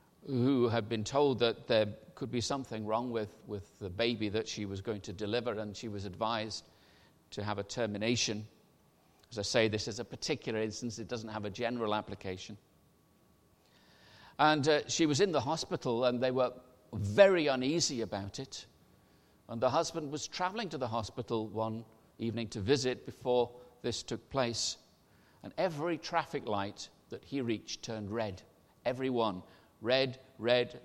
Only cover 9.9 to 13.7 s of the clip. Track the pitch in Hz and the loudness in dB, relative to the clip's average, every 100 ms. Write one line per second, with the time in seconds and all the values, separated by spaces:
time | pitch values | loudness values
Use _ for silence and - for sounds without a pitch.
9.9 | 113 107 - - 143 131 110 110 104 120 | -8 -10 -6 -4 -4 -2 -2 -2 -4 -8
10.9 | 113 98 120 110 110 104 98 117 120 107 | -8 -6 -8 -6 -6 -6 -4 -4 0 0
11.9 | 107 101 98 95 92 - 104 _ _ _ | 0 -2 -8 -8 -8 -10 -16 _ _ _
12.9 | _ _ _ _ _ _ _ _ | _ _ _ _ _ _ _ _